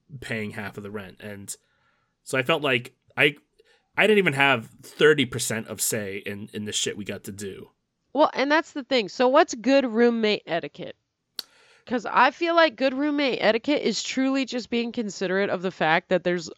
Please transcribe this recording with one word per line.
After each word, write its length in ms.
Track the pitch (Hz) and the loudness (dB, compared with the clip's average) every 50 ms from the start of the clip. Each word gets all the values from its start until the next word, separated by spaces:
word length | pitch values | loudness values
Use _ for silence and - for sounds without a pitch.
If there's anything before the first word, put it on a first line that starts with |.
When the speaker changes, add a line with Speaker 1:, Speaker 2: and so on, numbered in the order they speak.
| _ - 139 123 | _ -20 -18 -14
Speaker 1:
paying 320 | - - 117 110 107 104 | -10 -8 -8 -6 -6 -8
half 260 | 98 113 101 95 - | -10 -10 -12 -12 -12
of 60 | 107 101 | -12 -14
the 80 | 101 | -12
rent. 260 | 107 104 95 92 - - | -12 -12 -14 -14 -18 -16
And 340 | - 104 101 101 98 - - _ _ _ _ _ _ _ _ _ _ _ _ _ _ | -14 -14 -14 -14 -14 -16 -16 _ _ _ _ _ _ _ _ _ _ _ _ _ _
so 140 | - - | -4 -4
I 60 | 131 131 | -2 0
felt 180 | - - 143 | 0 0 0
like 320 | 147 135 127 120 123 - _ _ _ _ - | 0 0 0 0 -2 -6 _ _ _ _ 0
I, 180 | 127 143 156 147 - _ _ _ _ _ _ _ _ _ _ - | 2 2 2 2 -2 _ _ _ _ _ _ _ _ _ _ -2
I 80 | 156 185 | 2 4
didn't 140 | 214 214 202 | 4 4 4
even 140 | 180 160 139 | 4 2 4
have 340 | 139 139 139 131 113 113 - _ - - | 4 4 4 4 2 -2 -10 _ -20 -20
thirty 420 | - - - 156 151 151 147 127 | -10 0 4 6 6 6 6 2
percent 420 | 120 127 123 - - 110 113 107 | -2 -2 -6 -4 -4 -4 -6 -6
of 140 | - 107 - | -8 -8 -6
say 360 | - - 123 110 104 95 98 | -4 -4 -4 -4 -6 -8 -10
in, 320 | 101 - 101 101 101 107 - - | -10 -10 -10 -10 -10 -12 -10 -10
in 120 | 107 104 | -8 -8
the 60 | 104 | -6
shit 240 | - - - 110 - | -4 -4 -4 -4 -6
we 60 | 101 98 | -8 -8
got 200 | - 101 92 - | -10 -10 -10 -10
to 80 | 110 | -14
do. 380 | 101 101 104 95 98 - - _ _ _ _ _ _ _ _ _ - | -12 -12 -12 -12 -12 -14 -18 _ _ _ _ _ _ _ _ _ 0
Speaker 2:
Well, 160 | 277 311 - - | 0 0 0 0
and 180 | 214 269 285 | -2 0 0
that's 220 | 302 330 - - - | 0 0 0 -4 -10
the 100 | 294 240 | -12 -6
thing. 260 | - 269 240 196 170 | -2 -2 -2 -2 -2
So 180 | - - 247 | -2 0 2
what's 280 | 254 269 311 359 - 285 | 4 6 4 4 2 0
good 300 | 226 196 254 277 277 262 | -4 0 4 4 4 4
roommate 580 | 233 214 233 240 240 233 226 220 208 202 - - | 2 2 4 4 4 4 2 0 0 0 -2 -4
etiquette? 500 | - 165 165 143 147 _ - 143 104 - _ _ _ _ _ _ _ _ - - _ _ _ _ _ _ _ - | -4 -4 -4 -4 -8 _ -14 -16 -16 -16 _ _ _ _ _ _ _ _ -18 -18 _ _ _ _ _ _ _ -10
'Cause 180 | - 247 233 - | -6 -6 -4 -4
I 240 | - - 185 247 294 | 0 4 4 4 4
feel 260 | - - 339 330 339 | 4 0 -2 2 4
like 200 | 339 320 311 220 | 4 4 2 2
good 180 | - 262 269 262 | 0 -2 0 0
roommate 460 | 269 294 302 285 294 285 247 196 - | 0 -2 -2 0 0 0 0 0 2
etiquette 400 | - 202 220 233 - 277 294 - | 2 2 2 2 0 0 0 0
is 220 | - 233 196 - - | 0 -2 -2 -4 -6
truly 420 | - - 262 262 269 269 269 262 | -4 -2 0 0 0 0 -2 -2
just 240 | - 247 247 202 - | -4 -6 -8 -6 -4
being 220 | 240 233 233 233 | -2 -2 -2 -2
considerate 580 | - 247 214 196 - - 196 170 185 196 202 - | -4 -6 -6 -6 -6 -4 -4 -2 0 0 0 0
of 140 | 160 180 175 | -2 -2 -4
the 80 | 185 | -4
fact 380 | - - 175 156 160 185 - - | -2 0 2 4 4 2 2 2
that 140 | 185 175 - | 0 0 2
there's 280 | 180 175 175 151 - - | 0 -2 -2 -4 -10 -16